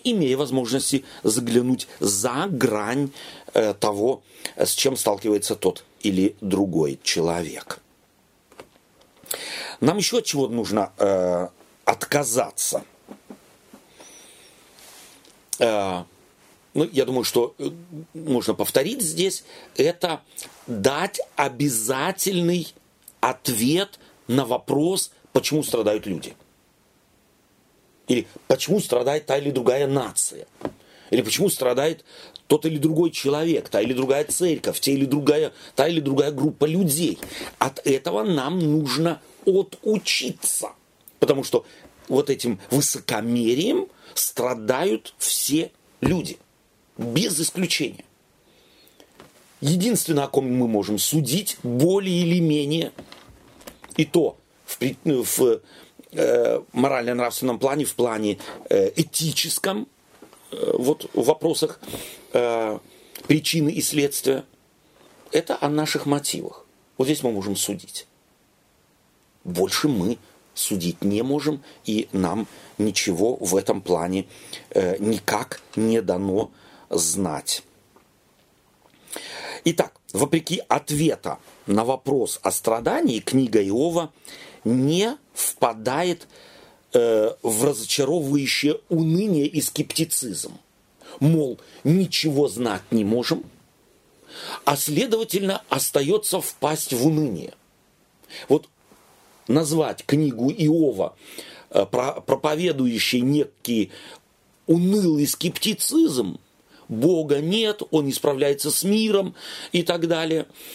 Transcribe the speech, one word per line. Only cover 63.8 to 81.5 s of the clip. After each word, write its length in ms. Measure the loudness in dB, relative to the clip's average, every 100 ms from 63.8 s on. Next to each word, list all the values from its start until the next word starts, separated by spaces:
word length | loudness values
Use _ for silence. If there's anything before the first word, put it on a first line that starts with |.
следствия, 640 | -2 0 -2 0 0 -2 -4 _ _ _ _ _ -20 -20 -4
это 260 | -2 -2 -2
о 100 | -2
наших 360 | 0 0 -2 0
мотивах. 600 | 0 -2 -6 -8 -14 -20 _ _ -2
Вот 80 | 0
здесь 180 | 0
мы 80 | -2
можем 240 | -2 -4 -4
судить. 500 | -4 -6 -10 -16 -16 _ _ _ _ _ _ _ _ _ _ _ _ _
Больше 440 | -8 -2 0 2 0
мы 300 | 2 0 -2 -8 _ _
судить 480 | -8 -4 -2 -2 -2
не 180 | 0 0
можем, 400 | 0 0 0 -4 -8 -12 -4
и 220 | -2 -2
нам 360 | 0 0 -2 -6 -10 -14 -2
ничего 600 | -2 0 -2 2 0 0
в 180 | 0 0
этом 260 | 0 -2
плане, 440 | 0 0 0 -2 -4 -12 -18 -18 -2
э, 260 | 0 2 0
никак 600 | 0 -2 -2 -2 -4 -10 -8 -2
не 260 | 2 2
дано 500 | 2 0 0 0 -2 -8 -20 -20 -6
знать. 760 | -2 -2 -2 -4 -4 -6 -8 -8 _ _ _ _ _ _ _ _ _ _ _ _ _ -18 -16 -14 -14 -14 -2 0
Итак, 280 | 0 -2 -6 -6
вопреки 500 | 0 2 2 0 -6 0
ответа 720 | -2 0 0 0 0 -4 -10 -12